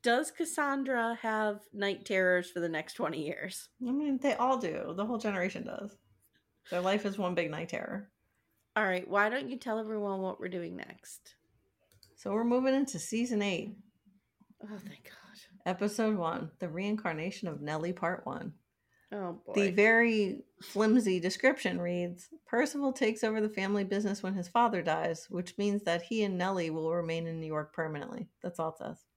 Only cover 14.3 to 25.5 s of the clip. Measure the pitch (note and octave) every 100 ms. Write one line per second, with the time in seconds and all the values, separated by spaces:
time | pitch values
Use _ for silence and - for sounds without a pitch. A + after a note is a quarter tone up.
14.3 | _ _ _ G#3 G#3 G3+ - - - -
15.3 | - - - F#3 F3+ G3+ G#3 A3 G#3 E3
16.3 | - D#3+ - F3 E3 G3+ G#3+ F#3+ D#3 E3+
17.3 | - F3 D3 D3 D#3 E3+ F3+ E3+ F3+ -
18.3 | C3+ - - _ _ _ _ _ G#3 F3+
19.3 | F3 - G3+ G3 F#3 G#3+ A3+ A#3 A3 G3
20.3 | - - _ - G3+ G#3+ B3 G#3 F#3 F3
21.3 | - C4 C4+ G3 F3 F3 F3 F3 F3 -
22.3 | D#4+ _ A#3 D4 C#4+ C#4 C4 A3+ A3+ A3
23.3 | A3 G#3+ G#3 F#3+ G3+ F#3+ G3+ G#3 G3+ F#3+
24.3 | G3 F3+ A#3 A#3+ F#3+ E3 D#3+ E3 E3 -
25.3 | F3 F3+